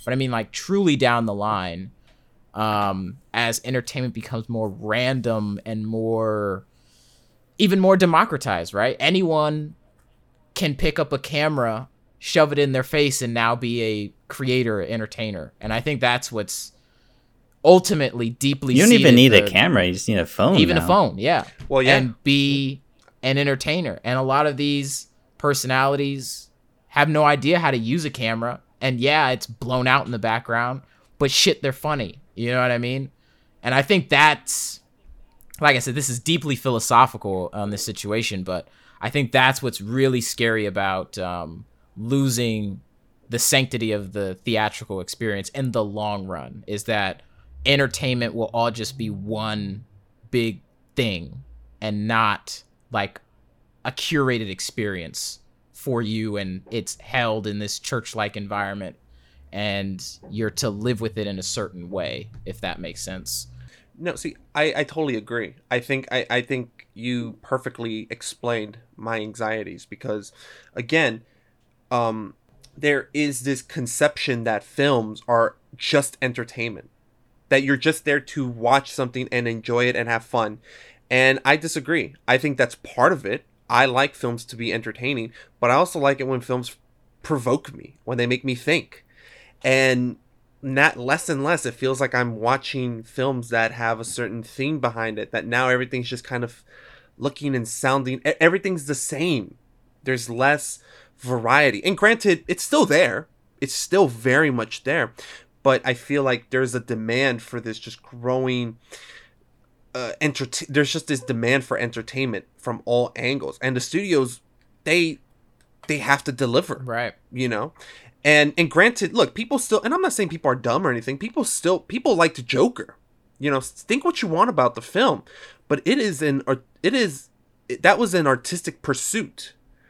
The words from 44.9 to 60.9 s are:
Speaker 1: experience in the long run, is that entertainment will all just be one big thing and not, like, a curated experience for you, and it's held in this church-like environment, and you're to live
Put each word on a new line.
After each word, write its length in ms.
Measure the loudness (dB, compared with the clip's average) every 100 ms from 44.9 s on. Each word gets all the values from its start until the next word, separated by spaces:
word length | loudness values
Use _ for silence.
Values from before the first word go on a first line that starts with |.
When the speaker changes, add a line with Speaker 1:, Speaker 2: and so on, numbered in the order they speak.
| -8
Speaker 1:
experience 480 | -8 -6 -4 -4 -6
in 240 | -6 -2
the 100 | -2
long 440 | -2 -4 -6 -6 -8
run, 360 | -10 -12 -16 -10
is 200 | -8 -4
that 380 | -2 -2 -6 -16 _ -20 -2 2
entertainment 680 | 4 2 -2 -2 -2 -2
will 160 | -4 -4
all 180 | 0 -2
just 260 | -2 -10 -6
be 120 | -8
one 760 | -6 -6 -6 -4 -4 -6 -10 -14 -20 _ _ -4
big 300 | 0 0 -4 _ _ _ -2
thing 480 | -2 -2 -8 -16 -20 -20 -20 -10
and 260 | -6 -4 0
not, 560 | 2 2 0 -6 -16 _ _ -6
like, 300 | -4 -4 -6 _ _ _ _ _ _
a 80 | -10
curated 580 | -8 -2 0 2 0 -4
experience 920 | -8 -10 -6 -6 -6 -10 -10 -12 -12 _ _ _
for 280 | -12 -6 -4
you, 360 | -2 -4 -4 -4
and 240 | -6 -10 -8
it's 260 | -8 -8 -12
held 460 | -6 -2 0 -2 -4
in 120 | -6
this 200 | -6 -8
church-like 580 | -6 -8 -6 -6 -6 -6
environment, 580 | -8 -6 -6 -8 -12 -16 _ -20 _ _ -14
and 680 | -6 -4 -4 -6 -8 -12 -16 -12
you're 220 | -6 -4
to 180 | -2 -4
live 320 | -4 -4